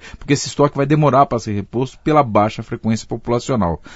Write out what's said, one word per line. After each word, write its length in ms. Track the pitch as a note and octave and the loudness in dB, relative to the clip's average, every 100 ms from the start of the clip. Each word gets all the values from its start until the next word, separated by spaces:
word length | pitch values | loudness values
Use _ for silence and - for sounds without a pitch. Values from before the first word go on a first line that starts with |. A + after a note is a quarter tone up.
| - - | -14 -10
porque 160 | - | -2
esse 140 | C#3 - | -2 -2
estoque 280 | - C#3+ C#3 | 0 0 2
vai 100 | C#3 | 0
demorar 280 | D3+ D3 B2 C#3 | 2 4 4 2
pra 80 | A#2 | 0
ser 160 | A2 | -4
reposto 440 | G2+ G2 A2+ B2+ - | -6 -4 -4 -4 -4
pela 200 | - D3+ | 0 2
baixa 400 | B2+ G#2 G#2+ - | 2 2 2 0
frequência 440 | A2 A#2+ A2+ A2 - | -10 -6 -2 -2 -4
populacional. 720 | A#2 A#2 A#2+ - B2+ F2+ E2 - | -8 -2 -2 0 0 0 -2 -8